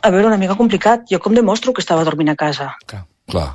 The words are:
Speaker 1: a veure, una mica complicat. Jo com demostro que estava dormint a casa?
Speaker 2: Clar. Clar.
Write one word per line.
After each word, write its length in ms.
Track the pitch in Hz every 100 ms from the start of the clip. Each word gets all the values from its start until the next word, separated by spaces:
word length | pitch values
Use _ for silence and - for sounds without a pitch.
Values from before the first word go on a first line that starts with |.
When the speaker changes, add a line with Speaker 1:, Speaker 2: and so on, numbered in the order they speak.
Speaker 1:
a 100 | 220
veure, 160 | 185 220
una 120 | 208
mica 160 | 185 202
complicat. 480 | 233 190 208 233 233
Jo 100 | 180
com 140 | 208 226
demostro 360 | 214 220 254 247
que 60 |
estava 200 | - 165
dormint 260 | 160 151 156
a 40 | 151
casa? 340 | 151 143 139 - -
Speaker 2:
Clar. 180 | 101 87 _ -
Clar. 220 | - 71